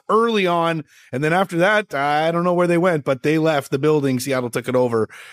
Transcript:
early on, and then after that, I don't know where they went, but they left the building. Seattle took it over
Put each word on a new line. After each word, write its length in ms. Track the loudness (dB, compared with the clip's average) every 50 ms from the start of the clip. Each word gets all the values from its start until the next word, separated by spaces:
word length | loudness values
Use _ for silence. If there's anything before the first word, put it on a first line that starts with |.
| -4 0
early 360 | 0 2 2 2 0 0 0
on, 380 | 0 0 0 0 0 -2 -4 -6 _ _ -20 -18 -10
and 140 | -6 -2 -2
then 80 | 0 2
after 240 | 0 0 0 0
that, 380 | 0 2 2 2 0 0 -2 -4
I 360 | -2 -2 0 0 0 0 0
don't 140 | 0 0 0
know 80 | 0 2
where 140 | 2 2
they 100 | 2 2
went, 300 | 2 2 2 0 0 0
but 160 | -2 -4 -2 0
they 160 | 0 0 2
left 320 | 2 0 0 0 -2 -4
the 80 | -4 -2
building. 420 | 0 2 2 2 2 0 -2 -2
Seattle 300 | -2 -2 -2 -2 -4 -4
took 180 | -6 -6 -4 -2
it 80 | 0
over 320 | 0 0 2 0 0 -2 -2 -6 -14 -20 -20